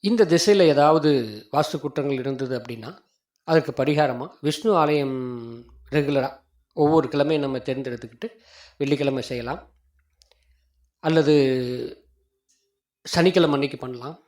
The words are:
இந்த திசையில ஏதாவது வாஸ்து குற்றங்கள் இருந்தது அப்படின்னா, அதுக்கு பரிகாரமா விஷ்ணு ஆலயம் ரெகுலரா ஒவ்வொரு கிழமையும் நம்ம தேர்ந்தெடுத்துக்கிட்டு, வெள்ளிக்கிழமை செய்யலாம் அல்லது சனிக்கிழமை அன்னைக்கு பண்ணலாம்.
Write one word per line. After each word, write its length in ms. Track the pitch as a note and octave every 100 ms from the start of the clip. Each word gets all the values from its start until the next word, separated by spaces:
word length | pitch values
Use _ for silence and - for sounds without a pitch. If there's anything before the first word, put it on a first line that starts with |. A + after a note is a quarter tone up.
இந்த 200 | G3 A3+ F#3
திசையில 400 | E3+ G#3 G3+ E3+
ஏதாவது 420 | C#3+ D3 D#3+ D3+ C#3+ A2+ G#2 -
வாஸ்து 280 | C#3 D3+ D#3+
குற்றங்கள் 440 | D3 C#3+ C#3+ C3+
இருந்தது 320 | B2+ C3+ C3 B2+
அப்படின்னா, 360 | A#2 A2+ A#2 F3+ _ _ _ _ -
அதுக்கு 240 | D#3+ D3+
பரிகாரமா 540 | - C3 D3 D3 A#2+ C3+ -
விஷ்ணு 300 | D3 D3+ A3+ F#3
ஆலயம் 420 | D3 D3 C#3 C3 B2 B2 A#2 A#2 A#2+ - -
ரெகுலரா 380 | D3+ C#3+ C#3 C3 - _ _ _ -
ஒவ்வொரு 300 | D3 D#3+ C3+
கிழமையும் 380 | C#3+ C#3+ D#3 C#3+
நம்ம 140 | C3
தேர்ந்தெடுத்துக்கிட்டு, 680 | B2+ C3 C3 A#2+ A2+ A#2 A3+ _ _ - - _
வெள்ளிக்கிழமை 460 | C#3 C#3+ C#3 C3
செய்யலாம் 380 | A#2 B2 A#2+ D3 - _ _ _ _ _ _ _ _ _ _ _ _ _
அல்லது 300 | - D#3+ D3 D3+ C3+ B2+ B2 B2 B2 - _ _ _ _ _ _ _ _ _ _ -
சனிக்கிழமை 500 | E3+ F3 F#3 E3 C#3+
அன்னைக்கு 220 | C#3 -
பண்ணலாம். 400 | B2+ B2 B2+ E3